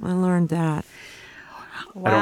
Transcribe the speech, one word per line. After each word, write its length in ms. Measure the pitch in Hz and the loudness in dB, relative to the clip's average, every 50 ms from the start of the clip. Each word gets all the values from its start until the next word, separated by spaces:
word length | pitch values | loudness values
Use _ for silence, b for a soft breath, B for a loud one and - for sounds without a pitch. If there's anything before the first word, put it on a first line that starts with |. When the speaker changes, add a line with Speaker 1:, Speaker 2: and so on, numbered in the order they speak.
| - | -4
Speaker 1:
I 100 | 180 180 | -2 0
learned 340 | 185 185 180 180 175 170 156 | 2 2 4 4 4 2 2
that. 360 | 165 170 165 160 151 156 - B B B B B B B B B B B B B B B B B B B B - - | 2 0 0 0 0 -2 -4 B B B B B B B B B B B B B B B B B B B B -14 -8
Speaker 2:
I 120 | 190 185 - | -2 0 2
don't 40 | - 202 | 4 6